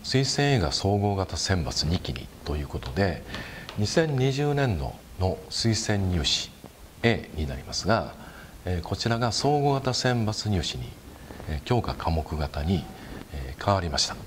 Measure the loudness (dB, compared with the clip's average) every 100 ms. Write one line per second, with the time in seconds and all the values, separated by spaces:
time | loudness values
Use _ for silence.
0 | 2 2 2 4 4 6 4 2 2 4
1 | 4 2 0 -2 2 2 2 0 0 0
2 | 0 -6 -8 -12 -4 -4 -2 -6 -4 0
3 | 2 0 -6 -10 -10 -12 -12 -2 2 4
4 | 2 4 2 2 2 2 2 2 -2 -8
5 | -16 -2 0 0 -6 -2 2 2 2 0
6 | 2 2 2 0 -2 -10 -20 -20 -20 0
7 | 2 2 -2 -4 -4 -4 -6 -6 2 2
8 | 2 -8 -16 -16 -18 -10 -4 -4 -2 -2
9 | 0 2 0 2 2 2 2 2 0 0
10 | 2 2 2 0 2 2 0 -4 -8 -12
11 | -16 -16 -16 -12 -6 -6 2 2 2 -2
12 | 0 0 0 -2 -2 -2 2 2 0 -12
13 | -12 -12 -10 -8 -8 -4 2 2 2 0
14 | -2 -4